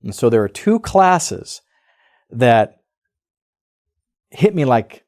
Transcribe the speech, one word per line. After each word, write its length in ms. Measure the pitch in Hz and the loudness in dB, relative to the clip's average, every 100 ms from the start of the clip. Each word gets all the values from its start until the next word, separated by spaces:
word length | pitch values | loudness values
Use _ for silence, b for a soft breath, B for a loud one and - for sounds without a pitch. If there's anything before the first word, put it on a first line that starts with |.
And 140 | - | -14
so 160 | 98 120 | -2 0
there 140 | 113 | 2
are 40 | 101 | -2
two 300 | - - 220 | -4 -2 -2
classes 840 | - - 185 180 - 98 - - _ _ _ _ _ _ _ | -2 0 2 0 -2 -12 -14 -20 _ _ _ _ _ _ _
that 520 | 113 123 113 107 _ _ _ _ _ _ _ _ _ _ _ _ _ _ _ _ | -2 2 4 2 _ _ _ _ _ _ _ _ _ _ _ _ _ _ _ _
hit 240 | - 196 | -2 -2
me 100 | 190 | 0
like 380 | 135 117 101 - | 0 0 -2 -16